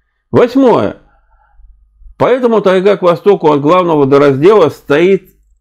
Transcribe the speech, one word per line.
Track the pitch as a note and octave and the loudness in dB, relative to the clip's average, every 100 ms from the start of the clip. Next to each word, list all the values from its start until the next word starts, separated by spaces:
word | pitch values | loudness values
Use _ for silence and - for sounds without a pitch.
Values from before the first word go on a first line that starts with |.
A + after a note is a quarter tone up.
| _ _ _ | _ _ _
Восьмое. | C3 A#3+ C4+ B3+ D3+ G2 - _ _ _ _ _ _ - _ _ _ - - | 0 0 0 0 0 -4 -10 _ _ _ _ _ _ -20 _ _ _ -20 -6
Поэтому | D3 B3+ A#3+ A3 | -2 0 0 0
тайга | F#3 F#3+ G3 F#3+ | 0 0 0 0
к | |
востоку | F3+ E3 G3+ F#3 D#3 | -2 0 0 0 0
от | D3 | 0
главного | C#3+ F#3 E3+ D3+ | 0 0 0 0
водораздела | C3+ C#3 C#3+ C3+ E3+ G#3+ D3 | 0 2 2 2 2 2 0
стоит | - - D3 F3+ F#3+ - _ _ _ | -4 -4 -2 0 -2 -6 _ _ _